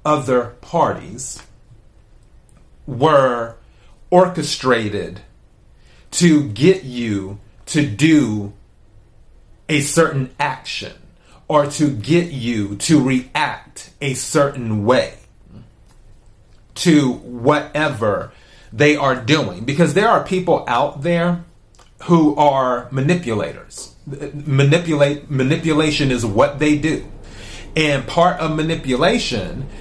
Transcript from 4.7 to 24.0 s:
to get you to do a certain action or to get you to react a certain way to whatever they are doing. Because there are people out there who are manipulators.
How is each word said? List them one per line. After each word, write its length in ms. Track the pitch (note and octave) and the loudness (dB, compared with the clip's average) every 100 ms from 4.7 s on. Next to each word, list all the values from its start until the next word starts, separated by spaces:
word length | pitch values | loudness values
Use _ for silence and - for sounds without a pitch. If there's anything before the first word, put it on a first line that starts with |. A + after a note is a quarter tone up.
| A#2 G#2 G2 E2 G2 - _ _ _ _ _ _ - - | 0 0 -6 -8 -12 -20 _ _ _ _ _ _ -20 -8
to 380 | - F3 D3+ C3 | 2 4 4 2
get 340 | G#2 D#3+ F#3 | 2 4 4
you 560 | C3+ A#2+ A#2 G2 F#2+ G#2+ - - - | -2 -6 -4 -4 -6 -14 -18 -20 -4
to 200 | D#3 B2+ | -2 -2
do 680 | G#2 D#3 D3+ A#2+ G#2+ G2+ - - _ _ - _ - - - _ - - | 2 4 4 4 -2 -8 -14 -20 _ _ -20 _ -20 -20 -20 _ -16 -4
a 120 | D3+ | -2
certain 480 | C#3 E3 D#3 C#3+ B2+ - | 0 2 2 0 -6 -4
action 540 | C#3+ B2+ - - - - - _ _ - - | -6 -6 -12 -12 -12 -18 -20 _ _ -18 0
or 200 | D3+ C#3+ | 0 0
to 240 | - D3 | 0 -2
get 400 | G#2+ G#2 E3+ E3+ | -2 0 0 0
you 420 | C3+ A2+ A2+ G2+ G2+ | -6 -4 -4 -4 -4
to 260 | - D3+ | 2 2
react 880 | B2+ B2+ B2+ D3+ C#3 - - - - - | 4 0 -2 -4 -4 -6 -16 -20 -20 -8
a 140 | C#3 | -6
certain 720 | B2 - D#3 C#3 C3 A2+ G#2+ G#2 | -6 -2 0 0 -2 -4 -2 2
way 280 | B2+ - - _ _ - - - _ - - - - - - _ - _ | 2 0 -8 _ _ -20 -20 -20 _ -20 -20 -20 -20 -20 -20 _ -20 _
to 380 | - F3 D3+ C3+ | -2 4 4 4
whatever 1200 | - - B2 B2 D3 - D3+ D#3 G#2+ A2 F#2+ - - - - - | -2 -10 -2 0 0 0 -4 -4 -2 -2 -2 -6 -16 -20 -20 -10
they 240 | A2 D3 D3+ | 2 2 4
are 200 | C#3 B2 | 2 0
doing. 480 | A2+ D#3 G#2+ F2+ | 0 0 0 -6
Because 280 | A#2+ C#3 E3 | -4 2 2
there 160 | F#3+ G#3+ | 4 4
are 160 | C3+ | 2
people 400 | - F#3 F3 D#3 - | 0 -2 0 0 0
out 360 | A#2+ D3 C#3+ | -2 -2 -4
there 420 | D#3 E3+ E3+ F3 - _ _ _ - - | -2 0 0 -2 -6 _ _ _ -20 -10
who 300 | - E3+ D3+ C#3+ | 2 4 4 4
are 520 | D3 C3+ B2+ B2 A#2+ | 2 4 0 -2 -4
manipulators. 1040 | C3+ C#3 F3 A#2+ G#2+ D2 - - - - - | -2 0 0 -2 -4 -4 -8 -18 -18 -18 -18